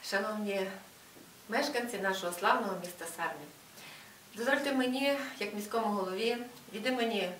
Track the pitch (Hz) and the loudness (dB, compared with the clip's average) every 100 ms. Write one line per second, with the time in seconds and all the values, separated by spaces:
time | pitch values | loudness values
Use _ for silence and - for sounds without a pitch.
0 | - 196 214 214 208 196 190 190 - - | 0 0 0 -2 -2 0 -2 -6 -14 -20
1 | - - - - - 226 294 240 240 196 | -20 -20 -20 -20 -2 0 2 0 -2 0
2 | 196 190 175 170 202 247 208 180 175 - | 0 2 -2 2 4 4 2 -4 -6 -8
3 | 165 - 165 156 147 - - - - - | -10 -4 -4 -4 -12 -16 -20 -16 -16 -16
4 | - - - 196 233 285 285 262 254 262 | -18 -20 -16 -2 2 4 4 4 4 4
5 | 277 277 269 - 202 208 202 233 220 208 | 4 2 0 -4 -4 -4 -2 0 2 2
6 | 185 185 226 240 - - - 220 247 247 | 0 2 2 0 -4 -12 -10 -4 0 2
7 | 226 208 180 180 | 2 2 -2 -4